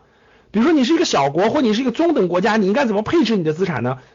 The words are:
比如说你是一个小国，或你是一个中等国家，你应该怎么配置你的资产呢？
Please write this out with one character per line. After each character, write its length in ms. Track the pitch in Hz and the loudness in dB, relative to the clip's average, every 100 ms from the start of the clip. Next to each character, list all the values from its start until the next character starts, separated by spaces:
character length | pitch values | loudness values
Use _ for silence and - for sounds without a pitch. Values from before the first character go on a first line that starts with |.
| _ _ _ _ _ | _ _ _ _ _
比 80 | 202 | 0
如 40 | |
说 80 | 262 | 2
你 120 | 311 | 2
是 100 | 240 | 2
一 40 | 330 | 0
个 60 | |
小 260 | 330 185 139 | 0 0 0
国， 200 | 156 214 | 0 0
或 100 | 285 | 2
你 140 | 240 | 0
是 60 | 214 | 0
一 40 | |
个 60 | 262 | -2
中 240 | 233 339 | 0 0
等 140 | 285 180 | 2 0
国 120 | 175 | 0
家， 160 | 214 220 | 0 0
你 120 | 190 | 0
应 40 | |
该 140 | 226 254 | 0 0
怎 80 | |
么 80 | 202 | -2
配 220 | 220 339 | 0 0
置 120 | 226 214 | 2 0
你 60 | |
的 100 | 156 | -2
资 120 | 156 | -2
产 180 | 190 131 | -4 -4
呢？ 160 | 123 131 - | -4 -6 -12